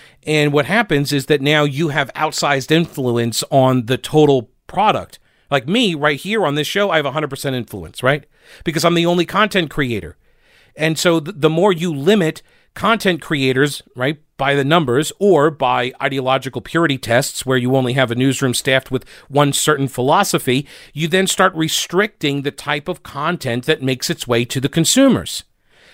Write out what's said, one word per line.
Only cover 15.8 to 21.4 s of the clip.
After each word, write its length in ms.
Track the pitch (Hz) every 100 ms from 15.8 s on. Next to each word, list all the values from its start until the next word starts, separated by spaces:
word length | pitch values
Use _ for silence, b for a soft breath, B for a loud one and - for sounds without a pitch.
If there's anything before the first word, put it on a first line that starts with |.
| 123 -
ideological 600 | 139 135 127 135 127 117
purity 360 | - 165 165 135
tests 480 | 113 120 143 - 127
where 120 | 131
you 180 | 123 135
only 180 | 123
have 160 | 135 123
a 60 | 120
newsroom 400 | 135 123 135 117
staffed 340 | 135 131 -
with 180 | 131 - B B
one 260 | 135 143
certain 340 | 135 156 147 135
philosophy, 760 | - 127 175 190 165 - 127 - B B
you 160 | 143 160
then 200 | 185 190
start 260 | -